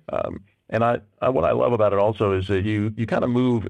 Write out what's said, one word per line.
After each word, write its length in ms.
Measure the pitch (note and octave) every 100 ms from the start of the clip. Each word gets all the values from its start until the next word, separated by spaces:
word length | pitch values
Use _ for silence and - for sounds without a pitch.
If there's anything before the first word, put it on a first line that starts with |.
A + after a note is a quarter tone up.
| -
um, 320 | - - - G2 _ -
and 140 | A2
I, 160 | A#2 A#2+ - -
I, 80 | A#2+
what 140 | C3
I 80 | D#3
love 200 | A#2+ B2+
about 200 | A#2 G#2
it 60 | G2
also 340 | G#2 G#2+ G#2
is 160 | F#2+ F#2
that 160 | G2
you, 280 | G#2 G#2+ G#2+ A2
you 100 | A2+
kinda 220 | - B2+
move 380 | B2 B2+ A#2+